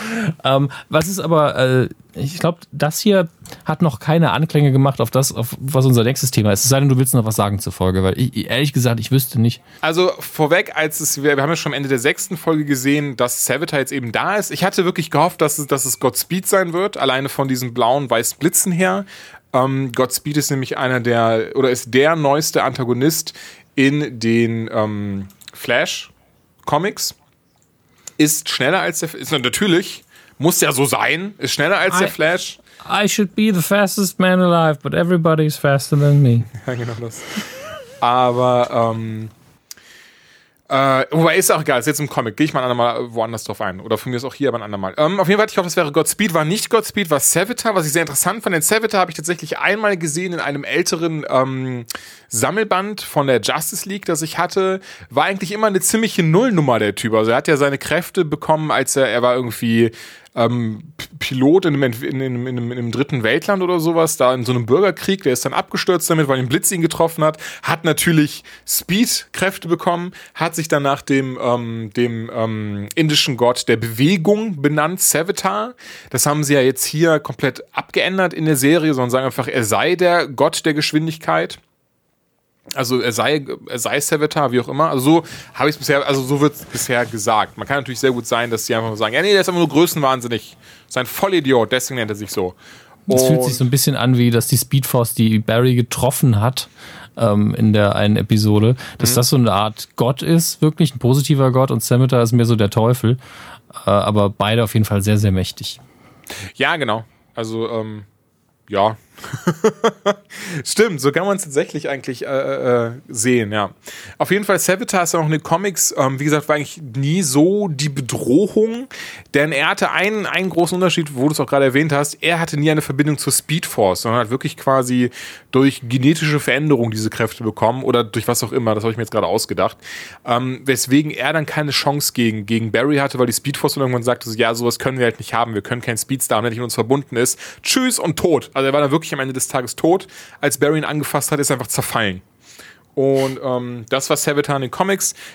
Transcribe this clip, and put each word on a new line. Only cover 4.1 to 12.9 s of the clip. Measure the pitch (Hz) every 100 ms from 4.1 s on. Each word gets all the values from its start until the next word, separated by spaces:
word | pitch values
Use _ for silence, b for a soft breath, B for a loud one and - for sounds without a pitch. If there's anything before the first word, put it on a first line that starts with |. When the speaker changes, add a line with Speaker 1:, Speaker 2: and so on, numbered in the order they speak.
| 165 151
Speaker 1:
Anklänge | 113 160 151 147
gemacht | 131 139 131
auf | 110
das, | 131 135
auf | - 113 -
was | 135 135 131
unser | 120
nächstes | 113 131 127
Thema | 117 107
ist. | 101
Es | -
sei | 135
denn, | 139
du | 127
willst | 131
noch | 127 110
was | 107
sagen | 101 98
zur | -
Folge, | - 92 92
weil | 95 -
ich, | 127 110 87
ehrlich | 117 147
gesagt, | 131 120 117
ich | 113
wüsste | 131 131 120
nicht. | 117 - B B
Speaker 2:
Also | 156 165 180 -
vorweg, | - - 147 175 208 -
als | 156 -
es, | 156 143
wir, | 147 139
wir |
haben | 143
ja | 165
schon | 156
am | 135
Ende | 139
der | 131
sechsten | 135 175 - 175
Folge | - 156 147
gesehen, | 135 135